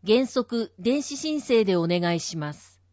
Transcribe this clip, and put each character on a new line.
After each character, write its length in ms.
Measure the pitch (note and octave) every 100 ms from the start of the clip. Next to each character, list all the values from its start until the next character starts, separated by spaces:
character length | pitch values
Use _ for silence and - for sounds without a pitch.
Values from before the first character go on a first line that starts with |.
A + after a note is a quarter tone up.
| F3
原 200 | A3+ C4
則 460 | - A#3+ A#3 A3+ -
電 240 | F#3 C#4
子 160 | C#4 C#4
申 220 | D#4 D4+
請 240 | - A#3 G3+
で 100 | F3+
お 100 | E3
願 300 | F3 F3 E3+
い 40 |
し 180 | - E3
ま 160 | D3
す。 260 | D3 - _ _